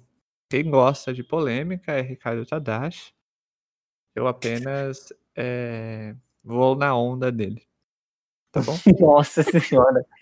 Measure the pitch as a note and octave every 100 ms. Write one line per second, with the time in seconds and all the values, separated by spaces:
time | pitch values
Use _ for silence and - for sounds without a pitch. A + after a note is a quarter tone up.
0 | - _ _ _ - C3 D#3+ C#3 B2+ C#3+
1 | - B2+ A#2+ D#3+ C#3+ A#2+ E3 F#3 - C#3
2 | B2+ B2+ B2 A#2 A#2+ D#3 B2+ A2 D3 -
3 | - _ _ _ _ _ _ _ _ _
4 | _ - B2+ B2 A#2 A#2 C3 C#3 C#3 C3
5 | - - _ - B2 B2 A#2+ A2+ A2+ A2
6 | G#2+ A#2+ _ _ A2 A#2 C3 C3+ C#3+ B2
7 | A#2+ B2+ B2+ A#2 G2 A2 _ _ _ _
8 | _ _ _ _ _ - A#2 E3 - -
9 | D#3+ D3 C#3+ - D#3 F3 - C3+ B2+ B2+
10 | - _